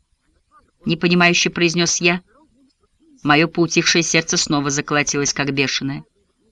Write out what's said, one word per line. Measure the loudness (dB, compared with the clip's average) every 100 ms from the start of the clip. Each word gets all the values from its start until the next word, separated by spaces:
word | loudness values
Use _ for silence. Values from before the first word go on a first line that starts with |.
| _ _ _ _ _ _ _ _ -4
непонимающе | -2 2 4 4 4 0
произнес | 0 0 2 0 0
я. | 0 -2 -6 _ _ _ _ _ _ _ _ _
Мое | 2 2 2
поутихшее | 0 0 0 0 0
сердце | 0 0 0 -2
снова | 0 0 0
заколотилось, | -4 -2 -2 0 -2 -2
как | -2 -2
бешеное. | -2 -2 -2 -6 -8 -12 _ _ _ _